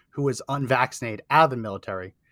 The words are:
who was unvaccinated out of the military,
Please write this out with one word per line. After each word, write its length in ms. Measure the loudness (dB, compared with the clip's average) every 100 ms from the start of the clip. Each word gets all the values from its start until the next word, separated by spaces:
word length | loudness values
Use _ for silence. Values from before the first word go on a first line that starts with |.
| _
who 120 | -4
was 200 | -4 -4 -6
unvaccinated 720 | -4 0 0 0 -4 -10 -8 2
out 140 | 4
of 60 | 6
the 60 | 2
military, 580 | -6 -8 -8 -10 -10 -16 _